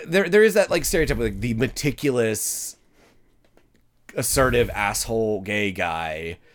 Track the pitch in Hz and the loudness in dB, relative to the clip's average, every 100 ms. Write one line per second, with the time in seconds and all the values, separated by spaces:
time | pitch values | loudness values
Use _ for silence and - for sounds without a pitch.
0 | - 170 175 208 220 214 175 175 - 185 | 0 0 4 6 6 4 2 0 0 0
1 | 151 117 117 98 120 113 123 - 143 - | 0 0 -2 -2 -2 0 -2 -2 -4 -2
2 | 147 123 113 110 - - - - _ _ | 0 0 0 -2 -4 -6 -10 -14 _ _
3 | _ _ _ _ _ _ _ _ _ _ | _ _ _ _ _ _ _ _ _ _
4 | - - 127 139 131 120 107 98 101 107 | -10 -6 0 2 4 4 2 0 -2 -2
5 | - 113 110 104 95 104 104 90 87 82 | -2 -2 0 -2 -2 -2 0 0 -2 -2
6 | 82 78 82 87 _ | -4 -6 -8 -10 _